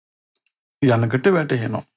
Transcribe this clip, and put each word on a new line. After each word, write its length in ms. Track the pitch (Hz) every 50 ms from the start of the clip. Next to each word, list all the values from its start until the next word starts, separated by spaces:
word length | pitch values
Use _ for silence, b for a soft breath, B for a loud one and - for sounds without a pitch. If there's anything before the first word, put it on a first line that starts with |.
| _ _ _ _ _ _ _ _ _ _ _ _ _ _ _ _
යනකොට 460 | - 131 117 113 117 113 123 131 - 196
වැටහෙනවා. 560 | 185 170 151 143 135 120 113 113 110 - - - _